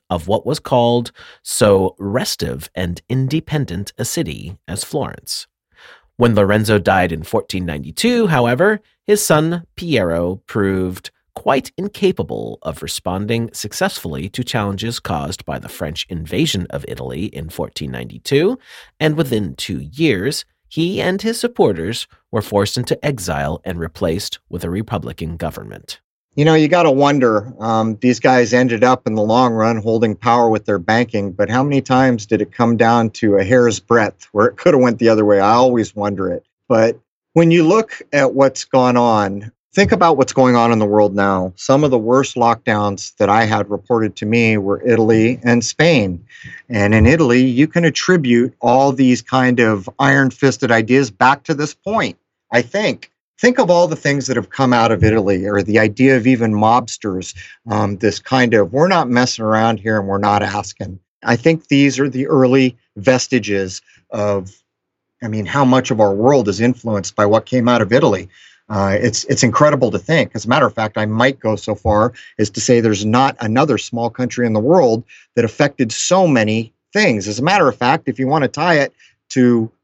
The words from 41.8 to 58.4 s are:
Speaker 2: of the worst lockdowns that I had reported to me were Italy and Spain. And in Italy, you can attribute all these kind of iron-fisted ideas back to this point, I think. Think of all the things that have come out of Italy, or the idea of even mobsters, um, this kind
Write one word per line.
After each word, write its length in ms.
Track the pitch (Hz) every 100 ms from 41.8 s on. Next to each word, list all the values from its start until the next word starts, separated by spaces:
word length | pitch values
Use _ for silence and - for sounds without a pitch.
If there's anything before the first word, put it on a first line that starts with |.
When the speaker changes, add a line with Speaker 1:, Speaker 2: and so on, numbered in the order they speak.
Speaker 2:
of 60 | 151
the 80 | 127
worst 360 | 110 131 135
lockdowns 800 | 123 117 117 - 107 101 95 - -
that 120 | 101
I 160 | 107
had 240 | 107 107 101
reported 480 | 98 - 117 107 -
to 100 | 107
me 300 | 117 113 107
were 260 | 98 98 123
Italy 520 | 113 110 110 113 123
and 200 | 120 120
Spain. 640 | 113 - 160 143 98 87 - - - - -
And 240 | 113 101
in 100 | 110
Italy, 380 | 104 160 139 120
you 240 | 127 120 156
can 160 | 175
attribute 720 | 165 - - 180 127 120 123 -
all 320 | 120 131 139
these 280 | 131 127 120
kind 400 | - 131 127 123
of 280 | 113 104 92 -
iron-fisted 720 | 139 139 131 - 135 120 123
ideas 400 | 113 113 131 127
back 320 | 95 123 139
to 100 | -
this 200 | 147 147
point, 420 | - 190 220 123 - _ _ _
I 120 | 120
think. 480 | 120 202 208 107 - _ _ _
Think 180 | 240 247
of 120 | 175
all 180 | 175 175
the 80 | 160
things 320 | 147 139 131
that 80 | 117
have 140 | 101
come 220 | - 131
out 200 | 120 113
of 100 | 104
Italy, 440 | 107 113 98 95 98
or 160 | 101
the 180 | 98 110
idea 360 | 107 104 131 127
of 120 | 113
even 240 | 127 113
mobsters, 800 | 107 107 123 120 - 107 92 90 87 - - 117
um, 280 | 104 107 98
this 240 | 110 -
kind 340 | - 131